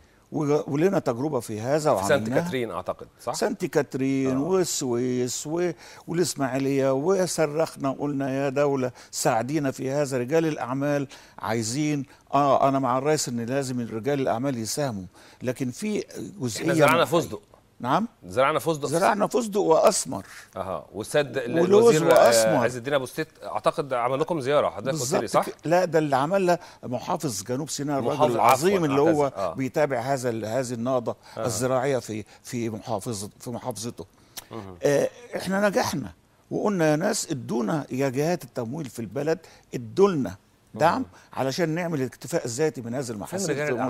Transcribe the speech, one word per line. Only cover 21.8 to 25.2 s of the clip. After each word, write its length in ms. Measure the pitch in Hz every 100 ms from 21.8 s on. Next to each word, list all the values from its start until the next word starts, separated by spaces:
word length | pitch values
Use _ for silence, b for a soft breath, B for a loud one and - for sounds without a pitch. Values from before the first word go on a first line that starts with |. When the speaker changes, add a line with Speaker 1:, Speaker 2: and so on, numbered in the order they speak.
| 233 156
Speaker 2:
الوزير، 160 | -
آه، 140 | - 220
Speaker 1:
وأسمر. 380 | - 110 -
Speaker 2:
عز 120 | 117 123
الدين 180 | 123
أبو 120 | 143 127
ستيت، 220 | - 156 -
أعتقد 500 | 101 107 165 165 143
عمل 260 | 123 120 135
لكم 200 | 156 170
زيارة، 300 | 127 143 95
حضرتك 300 | 104 123 156
قلت 120 | 123
لي، 60 |
Speaker 1:
بالظبط 240 | 202